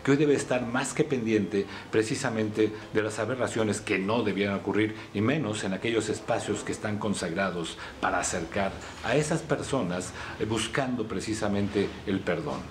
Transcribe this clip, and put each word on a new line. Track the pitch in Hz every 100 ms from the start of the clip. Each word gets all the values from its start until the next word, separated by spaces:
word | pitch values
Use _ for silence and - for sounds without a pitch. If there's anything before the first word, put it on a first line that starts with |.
que | -
hoy | 139
debe | 151
estar | 131 - 127 117
más | 123 135 -
que |
pendiente | - 131 110 110 92 101 98 - -
precisamente | 110 110 123 127 110 107 107 107 - -
de | 107
las | 104 -
aberraciones | 107 127 107 120 110 98
que | - 95
no | 95 117
debieran | 104 95 101 98
ocurrir, | 101 95 107 - -
y | 101
menos | 110 156 110 104
en | 104
aquellos | 95 117 113 104
espacios | 107 - 113 - 101
que | -
están | 90 110 104
consagrados | 107 95 92 85 98 87 82 - - -
para | 90 92
acercar | 87 95 82 101 98 - - -
a | - 135
esas | 151 160
personas, | - 143 123 135 90 87 92 - - -
eh, | 107
buscando | 113 110 - 131 123 107
precisamente | 95 98 104 107 101 101 104 90 - -
el | 95
perdón | 95 82 73 64 -